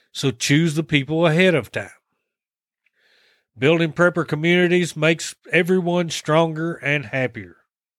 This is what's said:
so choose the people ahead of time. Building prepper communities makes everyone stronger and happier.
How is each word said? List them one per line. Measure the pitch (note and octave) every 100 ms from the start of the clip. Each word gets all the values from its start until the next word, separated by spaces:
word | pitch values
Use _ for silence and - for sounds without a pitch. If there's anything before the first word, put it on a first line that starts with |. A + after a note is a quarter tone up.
| _
so | - C#3
choose | A2+ - C#3+ E3+ D3+
the |
people | D#3 D3+ C3 D#3+ E3+
ahead | D#3 F#3
of | D#3+ G#2+
time. | A2 F#2+ - _ _ _ _ _ _ _ _ _ _ _ _ _ _ _ -
Building | C3+ E3+ E3
prepper | C#3+ F3 E3+ D3+
communities | D3+ E3+ F3 F3+ F3+ E3+ D3+
makes | D#3 E3+ - - -
everyone | D#3+ F3 F#3 E3+ F3 E3+
stronger | - - D#3 E3 D#3 E3 E3+
and | C#3 D3 G#2
happier. | C3+ B2+ A2+ F2+ - _ _ _